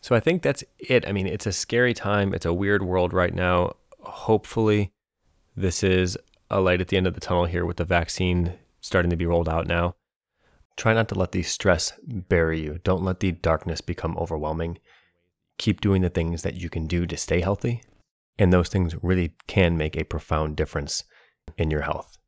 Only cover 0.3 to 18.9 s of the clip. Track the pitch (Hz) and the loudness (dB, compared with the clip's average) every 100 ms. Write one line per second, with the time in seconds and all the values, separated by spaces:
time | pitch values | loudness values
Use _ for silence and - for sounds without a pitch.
0.3 | 180 139 143 - _ - 127 - 101 95 | 2 0 -4 -8 _ 2 2 2 -2 -2
1.3 | 87 - 95 - 117 123 117 101 104 98 | -2 -4 -4 -2 2 2 0 0 0 0
2.3 | 92 87 87 98 101 95 92 90 90 90 | 0 -2 -2 2 0 2 0 2 2 0
3.3 | 85 90 90 90 - _ - - - - | 0 2 2 2 -4 _ -20 -18 -12 0
4.3 | 110 - - 110 104 98 _ _ _ _ | 0 2 0 2 2 0 _ _ _ _
5.3 | _ _ - 95 85 98 92 92 92 - | _ _ -4 -2 0 2 4 2 -2 -12
6.3 | _ _ 98 92 90 90 95 92 85 - | _ _ 0 2 2 2 2 0 -2 -2
7.3 | 90 87 87 85 87 85 87 82 - 92 | 0 0 0 -4 -4 0 0 0 -2 0
8.3 | 90 87 85 _ _ - 95 87 85 85 | 2 0 -4 _ _ -2 0 2 0 2
9.3 | 85 82 80 85 87 87 - _ _ _ | 0 2 -2 0 0 0 -4 _ _ _
10.3 | _ _ _ _ - 117 113 110 95 90 | _ _ _ _ -4 0 2 2 0 -2
11.3 | 95 85 - 98 85 - - - 113 90 | -2 -4 -2 2 2 0 -8 -10 -10 0
12.3 | 90 80 80 78 78 - 92 95 92 98 | 2 2 0 -4 -4 -2 0 0 0 -2
13.3 | 85 - 80 - 78 - 85 82 82 85 | 0 0 0 0 -8 -6 -6 -4 -4 -4
14.3 | 80 76 80 82 82 _ _ _ _ _ | -4 -4 -4 -4 -8 _ _ _ _ _
15.3 | _ _ _ - 95 104 95 90 87 82 | _ _ _ -2 0 2 2 2 0 -2
16.3 | 85 - - 85 - 80 87 87 78 - | -2 -6 -6 -8 -6 -2 -2 -2 -4 -2
17.3 | 85 87 101 120 120 _ _ _ _ _ | 0 0 -2 -4 -6 _ _ _ _ _
18.3 | - 98 90 87 101 87 | 0 4 4 4 0 -2